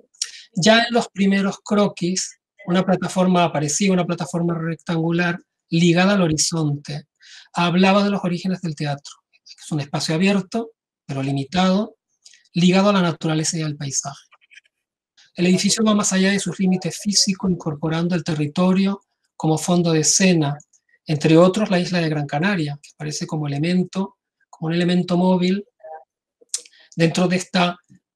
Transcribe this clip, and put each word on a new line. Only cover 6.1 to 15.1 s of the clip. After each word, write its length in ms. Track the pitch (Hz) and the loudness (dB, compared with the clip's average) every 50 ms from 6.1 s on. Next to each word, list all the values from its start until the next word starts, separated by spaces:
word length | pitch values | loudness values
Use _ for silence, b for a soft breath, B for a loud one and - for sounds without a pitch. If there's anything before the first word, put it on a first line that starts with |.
| 208 | 4
al 80 | 196 | 2
horizonte. 880 | 175 160 156 147 - - 170 160 156 147 143 147 - - 143 151 - _ _ B B B B B B B B | 2 2 0 0 -2 -2 -2 -2 -2 -2 -2 -4 -8 -10 -12 -12 -14 _ _ B B B B B B B B
Hablaba 500 | 175 175 175 165 185 190 190 196 208 202 | -2 0 2 2 4 4 4 4 4 2
de 60 | 202 | 2
los 140 | 196 180 - | -2 -2 -2
orígenes 340 | 175 175 170 - 190 180 - | -4 -4 -4 -4 -4 -4 -4
del 140 | - 165 151 | -6 -6 -6
teatro. 380 | - 156 143 143 143 - - - _ _ _ _ _ _ | -4 -4 -6 -6 -8 -10 -18 -20 _ _ _ _ _ _
Es 260 | - - - - - | -20 -20 -18 -10 -6
un 80 | 165 147 | -6 -6
espacio 360 | 143 - - 151 - - 160 | -6 -4 -6 -6 -4 -2 0
abierto, 560 | 160 190 196 202 190 185 - - 226 233 - - _ _ _ _ _ _ | 2 2 2 2 0 -2 -4 -6 -6 -6 -8 -12 _ _ _ _ _ _
pero 180 | - 135 135 135 | -10 -6 -6 -4
limitado, 720 | 139 139 139 135 - - 180 190 185 185 202 226 - - _ _ _ _ _ _ b b b b b b | -2 -2 -4 -4 -4 -2 0 2 2 2 0 -2 -4 -8 _ _ _ _ _ _ b b b b b b
ligado 360 | 170 175 180 180 190 196 208 | 2 4 4 4 4 4 4
a 40 | 202 | 4
la 80 | 190 | 2
naturaleza 560 | 175 170 151 - - 160 156 156 160 - - | 2 0 -2 -2 -2 -2 -2 -2 -2 -4 -4
y 40 | 160 | -4
al 160 | 156 151 147 | -4 -6 -6
paisaje. 480 | 147 143 139 - - - 143 143 - _ _ _ _ _ _ - - _ _ _ _ _ _ _ _ _ _ | -8 -8 -8 -6 -6 -8 -8 -12 -16 _ _ _ _ _ _ -20 -20 _ _ _ _ _ _ _ _ _ _